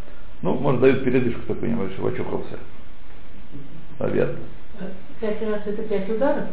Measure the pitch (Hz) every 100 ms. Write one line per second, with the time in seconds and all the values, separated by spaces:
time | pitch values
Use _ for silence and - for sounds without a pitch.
0 | - - - - 180 240 143 127 131 135
1 | 127 127 120 - - 98 95 92 95 98
2 | 107 - - 95 - - - - - -
3 | - - - - - - - - - -
4 | 52 50 50 - - - - - 185 -
5 | - - 220 202 214 208 208 196 - 202
6 | 190 220 277 233 -